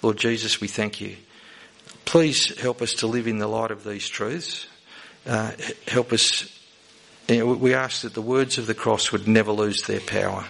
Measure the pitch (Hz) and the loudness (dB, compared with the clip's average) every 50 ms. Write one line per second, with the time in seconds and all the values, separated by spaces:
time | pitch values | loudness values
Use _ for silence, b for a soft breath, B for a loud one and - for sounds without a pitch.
0 | - 117 107 104 - 117 117 113 110 107 - - - 101 - - 107 104 104 - | 4 2 2 2 2 0 0 0 0 -2 -2 -2 -2 -6 -2 -2 -2 -2 -4 -8
1 | 104 101 98 95 - B B B B B B B B B B B B - - - | -10 -12 -12 -14 -18 B B B B B B B B B B B B -20 -20 -10
2 | - - - 170 165 156 135 - - - - - - 127 120 - 117 117 - - | -8 4 4 6 6 6 4 2 0 0 -2 -2 -2 -2 -2 -2 -2 -4 -2 -2
3 | - 113 113 123 117 113 110 107 107 107 110 110 113 113 110 98 101 107 104 101 | -2 0 0 0 0 0 -2 0 -2 -2 0 -2 -2 -2 -4 -6 -8 -10 -8 -6
4 | 98 - - - 104 107 131 175 156 - - - - - - - B B B B | -8 -8 -6 -4 -4 -4 -4 -6 -8 -8 -10 -10 -12 -14 -18 -20 B B B B
5 | B B B B _ - 123 110 110 110 107 - - - - - - - - 127 | B B B B _ -4 -2 -2 -2 -4 -6 -8 -10 -10 -10 -10 -8 -2 0 0
6 | 120 - 117 110 - - - - - - - - - - - _ - - - - | 2 2 2 2 2 2 2 0 -4 -8 -14 -20 -20 -20 -20 _ -20 -20 -20 -20
7 | - - - - - - 120 117 113 120 127 113 123 127 127 131 131 127 - - | -20 -20 -20 -16 0 2 2 4 4 2 2 4 4 4 4 4 2 -2 -4 -6
8 | - 117 98 - 110 117 127 131 135 131 131 - 117 110 110 - - - 110 104 | -6 -6 -6 -6 -2 2 2 2 2 2 0 -4 -2 -4 -4 -2 2 2 2 2
9 | - - - 104 95 107 110 110 107 104 107 104 107 104 101 - - - 104 98 | 2 0 0 0 2 6 6 6 6 4 2 2 2 0 0 -2 -2 -2 -4 -4
10 | - - 98 101 98 95 95 98 98 - | -4 -2 -2 0 0 0 -2 -4 -8 -10